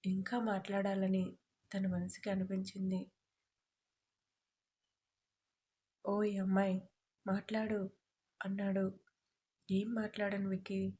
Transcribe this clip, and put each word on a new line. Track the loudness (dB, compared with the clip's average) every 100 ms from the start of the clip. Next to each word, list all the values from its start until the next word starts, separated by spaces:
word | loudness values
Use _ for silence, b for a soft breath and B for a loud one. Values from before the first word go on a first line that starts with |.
ఇంకా | 0 -2 0 0
మాట్లాడాలని | 0 0 0 0 2 2 2 2 0 -6 _ _ _
తన | -2 0
మనసుకి | 0 -2 -6 -2
అనిపించింది. | 0 0 -2 -4 -2 0 0 -4 _ _ _ _ _ _ _ _ _ _ _ _ _ _ _ _ _ _ _ _ _ _ _ _ _ _ _ _ _ -2
"ఓయ్ | 0 2 0
అమ్మాయి, | 2 4 4 0 -4 _ _ _ -2
మాట్లాడు" | -2 0 -2 0 -2 -2 -8 _ _ _ _
అన్నాడు. | -4 -2 0 2 0 -2 _ _ _ _ _ _ 0
"ఏం | 0 2
మాట్లాడను | -2 -2 -2 -2 0 -2
విక్కీ | -2 -2 -2 -2